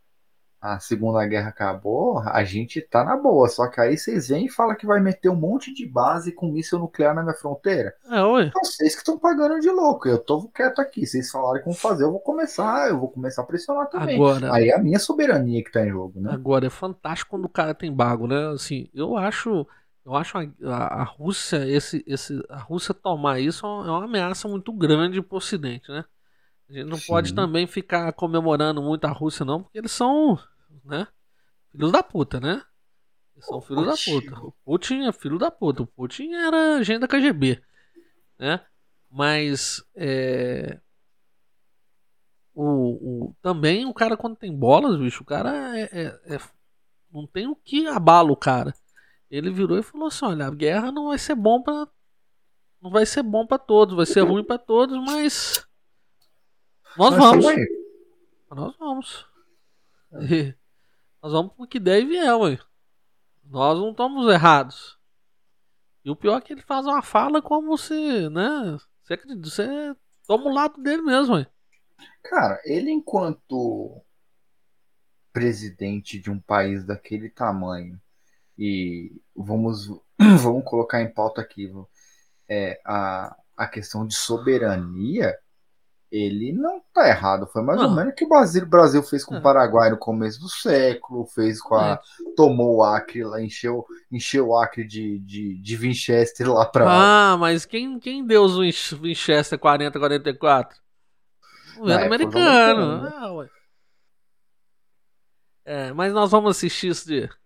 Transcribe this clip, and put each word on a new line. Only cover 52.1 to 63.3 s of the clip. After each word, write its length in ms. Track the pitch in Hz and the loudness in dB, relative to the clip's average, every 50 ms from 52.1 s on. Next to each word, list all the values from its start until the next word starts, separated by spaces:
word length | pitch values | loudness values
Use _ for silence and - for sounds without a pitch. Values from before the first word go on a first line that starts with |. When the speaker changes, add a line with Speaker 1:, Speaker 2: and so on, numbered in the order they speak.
| _ _ _ _ _ _ _ _ _ _ _ _ _ _ | _ _ _ _ _ _ _ _ _ _ _ _ _ _
Speaker 2:
não 80 | 185 180 | -10 0
vai 140 | 185 214 220 | 2 2 2
ser 180 | 214 - 285 254 | 2 0 -4 -2
bom 220 | 214 208 220 226 | 0 0 -2 0
pra 120 | - 269 | 0 -2
todos, 380 | 269 - - 214 214 214 190 185 | -2 0 4 6 6 6 6 4
vai 100 | 170 165 | 0 0
ser 160 | - - 202 | 2 4 4
ruim 220 | 185 170 185 208 214 | 4 4 4 0 0
pra 140 | - 240 | -2 -6
todos, 400 | 240 - - 220 233 262 262 262 262 262 | -6 -2 0 2 2 4 2 0 -6 -4
mas 600 | 269 294 302 294 294 - - - - - - - _ _ _ _ _ _ _ _ _ _ _ _ _ _ _ _ _ _ _ _ _ _ _ _ - - | -2 -2 0 0 0 -2 -2 -6 -4 -6 -6 -6 _ _ _ _ _ _ _ _ _ _ _ _ _ _ _ _ _ _ _ _ _ _ _ _ -12 0
nós 140 | 170 190 262 | 4 4 6
Speaker 1:
Mas 80 | 269 277 | 8 10
Speaker 2:
vamos." 260 | 285 233 247 339 - | 10 10 10 10 8
Speaker 1:
tamo 120 | 302 311 | 6 4
aí. 280 | - 120 - - - - - - - _ _ _ _ _ _ _ _ _ _ | 2 0 -2 -4 -10 -12 -18 -20 -20 _ _ _ _ _ _ _ _ _ _
Speaker 2:
Nós 260 | 143 139 156 - - | -12 -10 -10 -10 -10
vamos. 480 | - 320 285 262 262 254 - - - - _ _ _ _ _ _ _ _ _ _ _ _ _ _ _ _ _ | -10 -8 -6 -6 -6 -8 -12 -16 -18 -20 _ _ _ _ _ _ _ _ _ _ _ _ _ _ _ _ _
Speaker 1:
É. 120 | 160 151 151 | -14 -10 -2
Speaker 2:
E 300 | 131 170 160 143 135 131 _ _ _ _ _ _ _ _ _ _ _ _ _ - | 0 0 0 0 -4 -8 _ _ _ _ _ _ _ _ _ _ _ _ _ -8
nós 80 | 151 | -2
vamos 220 | 151 156 175 196 _ | -2 -2 -2 -2 _
pro 120 | - 247 | -18 -18
que 140 | 247 - 247 | -10 -8 -2
der 220 | 185 180 190 214 | 0 4 4 4
e 40 | 247 | 2
vier, 300 | 285 339 359 330 262 240 | 2 -2 0 2 2 2
ué. 240 | 226 208 156 131 - - _ _ _ _ _ _ _ _ _ _ _ _ _ | 2 2 0 0 -4 -8 _ _ _ _ _ _ _ _ _ _ _ _ _